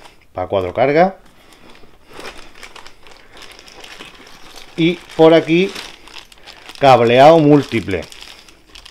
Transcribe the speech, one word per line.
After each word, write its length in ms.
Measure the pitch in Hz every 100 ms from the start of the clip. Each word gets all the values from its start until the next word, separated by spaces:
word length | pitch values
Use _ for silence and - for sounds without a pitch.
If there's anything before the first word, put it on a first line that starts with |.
| - _ _
Para 160 | - 92
cuatro 260 | 98 90
cargas. 420 | 98 135 147 185 - - _ _ _ - - - - _ - - - - - - - - - - - - - - - - - - - - - - - - - - -
Y 160 | 165 175 - -
por 180 | 160
aquí, 380 | 165 131 165 196 - - - - - - - - - - -
cableado 600 | 139 123 117 123 143 165
múltiple. 640 | 147 147 131 117 92 90 - - - - - _ _ - -